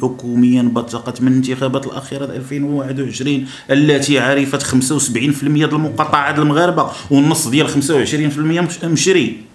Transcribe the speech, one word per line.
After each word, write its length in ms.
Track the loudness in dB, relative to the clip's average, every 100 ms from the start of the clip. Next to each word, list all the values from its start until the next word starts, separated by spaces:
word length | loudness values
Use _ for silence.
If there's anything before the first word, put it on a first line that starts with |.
حكومية 580 | -4 -4 -4 2 4 4
انبثقت 640 | 2 0 -4 -8 -8 -2
من 60 | 2
الانتخابات 580 | 2 0 -2 -2 -2 -6
الأخيرة 380 | -10 -10 -8
ألفين 400 | -8 -8 -8 -6
وواحد 360 | -2 -4 -4 -6
وعشرين 480 | -6 -4 -2 -2 -4 -10 0
التي 480 | 4 4 4 2 2
عرفت 440 | 2 2 0 -2
خمسة 320 | 0 0 2
وسبعين 380 | -2 -2 -2 -2
في 100 | -2
المية 240 | 0 2 2
ديال 100 | 0
المقاطعة 560 | -2 -2 0 0 0
ديال 100 | 2
المغاربة، 480 | 2 4 2 2 -2 -4 0
والنص 380 | 4 4 2 0
ديال 200 | 2 2
خمسة 260 | 0 2
وعشرين 360 | 2 2 0 -2
في 80 | 0
المية 220 | 0 0
مش-، 240 | -2 -4
مشري. 520 | -2 0 2 2 2 -4 -16